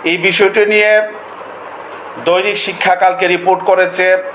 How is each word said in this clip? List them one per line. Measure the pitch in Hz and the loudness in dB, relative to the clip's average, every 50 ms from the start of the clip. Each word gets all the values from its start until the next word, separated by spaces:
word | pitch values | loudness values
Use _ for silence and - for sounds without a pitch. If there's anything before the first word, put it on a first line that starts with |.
| - | 0
এই | 330 330 - | -2 -2 0
বিষয়টি | 170 196 180 - 208 190 - 233 208 | 0 0 2 4 2 2 4 2 2
নিয়ে | 208 214 208 208 208 214 214 214 214 - - - - - - - - - - - - - - - - - - - - - - - | 4 4 2 4 4 4 2 2 0 -6 -12 -16 -16 -16 -16 -16 -16 -16 -16 -16 -16 -16 -16 -16 -16 -16 -16 -16 -16 -14 -6 -2
দৈনিক | 165 175 185 190 208 202 202 | 0 0 2 0 -2 -4 -4
শিক্ষা | - 202 185 - - 190 185 | -6 -8 -6 -2 0 0 2
কালকে | 180 185 185 180 - 190 175 | 4 2 2 2 2 0 0
রিপোর্ট | 180 170 175 185 185 180 185 | 0 0 2 0 0 0 2
করেছে। | - 185 180 185 180 180 - 185 185 185 185 - - - | 2 2 2 2 0 0 0 2 2 2 2 0 -6 -12